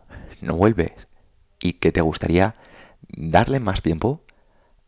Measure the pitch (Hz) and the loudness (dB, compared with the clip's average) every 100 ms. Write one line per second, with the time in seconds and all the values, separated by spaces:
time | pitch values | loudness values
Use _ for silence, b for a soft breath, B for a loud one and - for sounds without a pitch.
0 | _ B B B - 82 104 101 82 - | _ B B B -6 2 2 2 -2 -8
1 | - _ _ _ _ _ 90 - 85 87 | -20 _ _ _ _ _ -6 0 0 2
2 | 80 78 82 85 104 B B B B B | 0 -2 0 2 2 B B B B B
3 | - - 80 85 120 135 107 95 - 82 | -20 -12 0 2 2 0 -2 -2 -2 -2
4 | 107 151 _ b b b b b | -2 -4 _ b b b b b